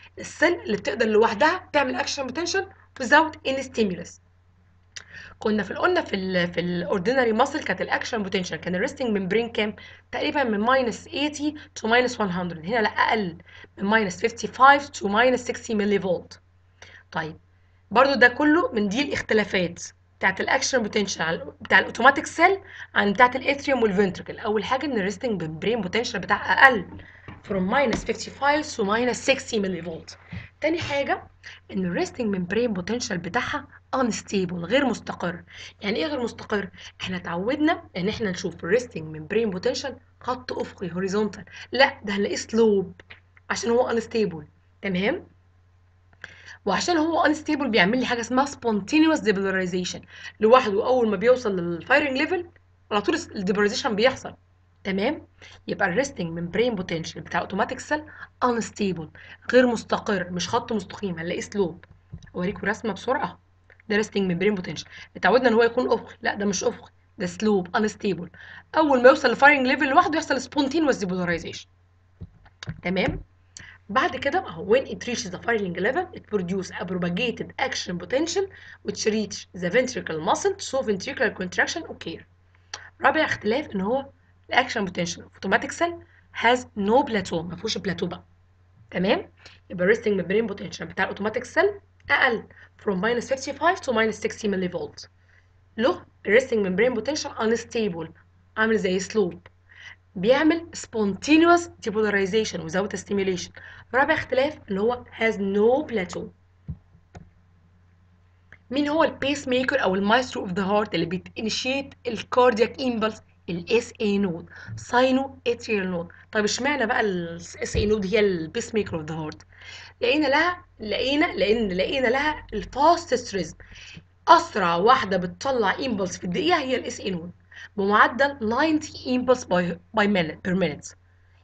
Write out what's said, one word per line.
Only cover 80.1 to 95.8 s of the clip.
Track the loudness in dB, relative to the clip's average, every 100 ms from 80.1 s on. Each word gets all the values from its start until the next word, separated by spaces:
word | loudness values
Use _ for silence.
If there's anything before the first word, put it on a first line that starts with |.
| -4 0
muscle | 0 0 -2
so | -4 -4
ventricular | -2 -2 -4 -2 -2 -2
contraction | -4 -2 -2 -2
occur. | -8 -12 -12 -12 -14 _ _ _ _ -18 -18 -2
رابع | 0 2
اختلاف | 0 -2 -2 -2 -2
ان | -4
هو | -2 -2 -4 -14 _ _ -4
الاكشن | 0 0 -2
بوتنشال | -4 -4 -4 -6
اوف | -14
اوتوماتيك | -10 0 0 0
سيل | -2 -2 -4 -14 _ _ -2
has | 2 2
no | 0 -4 2 4 4
plateau، | 0 -2
ما | -4 -6 -8
فيهوش | -6 -4
بلاتو | -4 -4 -4
بقى، | -6 -14 _ _ _ _ _ -10
تمام؟ | -2 2 2 -2 _ -20 -20 -12
يبقى | 0 2
resting | 2 2 0
membrane | 0 0 0
potential | -6 -12 -12
بتاع | -10 -4
الاوتوماتيك | -4 -2 -4 -4
سيل | -2 2 2 0 -12 _ -2
اقل، | 2 2 0 -6 -20 -20 _
from | -4 -2
minus | 0 -2
fifty-five | -2 -4 -6 -2 0 0
to | 0
minus | 0 0 0 -6
sixty | -4 -4
millivolt. | -2 -2 -6 -10 -14 -20 _ _ _ _ _ _
له | -2